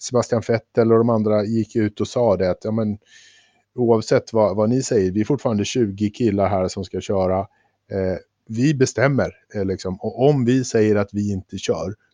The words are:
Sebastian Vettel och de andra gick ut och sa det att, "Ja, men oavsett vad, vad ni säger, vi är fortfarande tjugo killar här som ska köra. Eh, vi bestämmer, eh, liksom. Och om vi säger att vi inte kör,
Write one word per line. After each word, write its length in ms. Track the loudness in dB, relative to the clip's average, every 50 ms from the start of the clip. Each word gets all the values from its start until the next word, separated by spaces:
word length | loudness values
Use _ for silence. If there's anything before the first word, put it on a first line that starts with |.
Sebastian 400 | -12 -2 -2 -2 0 0 -2 -2 0 -2
Vettel 440 | -2 -4 -4 _ 0 2 4 4
och 60 | 4 4
de 120 | 4 2
andra 340 | 2 0 2 2 0 0 0
gick 320 | 0 -2 -2 -2 -2 -2
ut 240 | -2 -2 -2 -2 -4
och 80 | -6 -4
sa 280 | -2 0 2 2 2
det 140 | 2 2 0
att, 140 | 0 -2 -4
"Ja, 60 | -4
men 280 | -2 -2 -2 -2 -4 -6 _ _ -20 -20 -20 -20 _ _ _ _ _ _ _ _ -4
oavsett 580 | -2 2 2 2 2 2 2 0 0 0 0
vad, 240 | 2 2 2 2 2
vad 120 | 0 0 2
ni 140 | 2 0
säger, 300 | 0 0 2 2 2 2
vi 80 | 0 -2
är 40 | 0
fortfarande 400 | 0 -2 -2 0 -2 -2 -2 -2
tjugo 460 | -2 0 -2 -2 -2 -2 -2 -4 -4
killar 380 | -2 0 0 0 2 2 0 2
här 200 | 2 0 -2 -2
som 160 | -4 -8 -10
ska 160 | -8 -8 -10
köra. 380 | -4 -2 -2 0 0 0 0 -2
Eh, 800 | -4 -6 _ _ _ _ _ _ _ -10 -6 -4 -4 -4 -4 -6 -10 _ _ _ _ -10
vi 260 | -4 0 0 0 2
bestämmer, 560 | 2 0 0 2 0 0 2 2 0 -2 -2 -6 _ _ _ -6
eh, 100 | -4 -4
liksom. 340 | -4 -4 -4 -6 -8 -8 -6
Och 280 | -8 -8 -2 2 2 2
om 160 | 4 4 2
vi 200 | 2 2 2 0
säger 320 | 0 0 2 2 4 2
att 120 | 2 0 -2
vi 200 | -4 -4 -4 -4
inte 260 | -4 -6 -8 -10 -12 -8
kör, 360 | -4 -4 -4 -4 -4 -8 -10 _ _ _